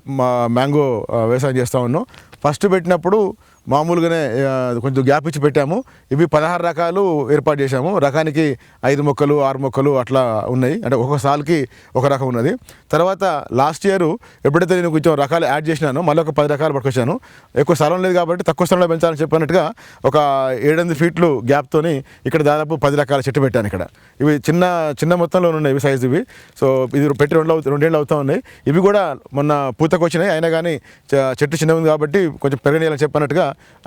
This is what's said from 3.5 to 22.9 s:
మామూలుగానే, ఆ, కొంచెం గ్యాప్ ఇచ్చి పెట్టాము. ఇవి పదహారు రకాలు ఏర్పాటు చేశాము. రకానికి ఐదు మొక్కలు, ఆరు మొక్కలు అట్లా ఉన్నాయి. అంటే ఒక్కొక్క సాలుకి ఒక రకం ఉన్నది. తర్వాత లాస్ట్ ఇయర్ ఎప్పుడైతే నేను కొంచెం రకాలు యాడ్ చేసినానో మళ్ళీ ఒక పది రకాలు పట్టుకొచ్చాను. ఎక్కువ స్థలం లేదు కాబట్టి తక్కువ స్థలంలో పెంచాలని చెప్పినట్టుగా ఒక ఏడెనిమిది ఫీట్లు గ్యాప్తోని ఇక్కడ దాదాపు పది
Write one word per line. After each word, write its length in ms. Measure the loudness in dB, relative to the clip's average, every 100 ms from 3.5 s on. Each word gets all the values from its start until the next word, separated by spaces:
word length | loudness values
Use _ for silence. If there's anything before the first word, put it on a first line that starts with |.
| _ -2
మామూలుగానే, 760 | 0 0 0 0 0 -2 -2
ఆ, 360 | -2 -2 -2 -2
కొంచెం 260 | -2 0 2
గ్యాప్ 220 | 2 0
ఇచ్చి 140 | -2
పెట్టాము. 420 | 0 0 -2 -4 -8 -14 -6
ఇవి 140 | -2 2
పదహారు 380 | 2 0 -2
రకాలు 680 | -4 -2 -2 0 0 0 0
ఏర్పాటు 300 | 0 0 -2
చేశాము. 360 | -2 -2 -2 0
రకానికి 640 | 0 0 -2 0 -2 -2 _ _ 0
ఐదు 160 | 0
మొక్కలు, 420 | 0 0 2 2
ఆరు 140 | 0 -2
మొక్కలు 420 | -4 0 0 0
అట్లా 460 | 0 0 0 -2 -2
ఉన్నాయి. 260 | 0 0
అంటే 220 | -2 -2 0
ఒక్కొక్క 280 | 0 0
సాలుకి 440 | 0 0 0 -2 -4 -10 -8 -2
ఒక 100 | 0
రకం 220 | 0 -2
ఉన్నది. 280 | -2 -2 -2 -10 -20 -4
తర్వాత 540 | 0 0 0 -2 -2 -4
లాస్ట్ 340 | 0 0 0 -2
ఇయర్ 320 | 0 0 -2 -10 -4 0
ఎప్పుడైతే 300 | 2 2 0
నేను 140 | 0
కొంచెం 260 | 0 2 2
రకాలు 300 | 0 0 0
యాడ్ 240 | -2 -2
చేసినానో 320 | -2 -2 -2
మళ్ళీ 220 | 0 0
ఒక 60 | 0
పది 180 | 0 0
రకాలు 260 | 0 -2
పట్టుకొచ్చాను. 460 | -2 -2 -2 -2 -4 -8 -20 _ -2
ఎక్కువ 200 | 0 2
స్థలం 280 | 2 2
లేదు 100 | 0
కాబట్టి 300 | 0 0 -2
తక్కువ 220 | -2 0 2
స్థలంలో 220 | 2 2
పెంచాలని 300 | 2 0 0
చెప్పినట్టుగా 560 | 0 0 2 2 0 -4 -18 -4 0
ఒక 100 | 2 2 2 0 0
ఏడెనిమిది 340 | 2 2 0 0
ఫీట్లు 460 | 0 2 2 2 2
గ్యాప్తోని 580 | 0 2 -2 0 -2 -6 -10 -2
ఇక్కడ 160 | 0
దాదాపు 340 | 2 0 -2 0
పది 200 | 0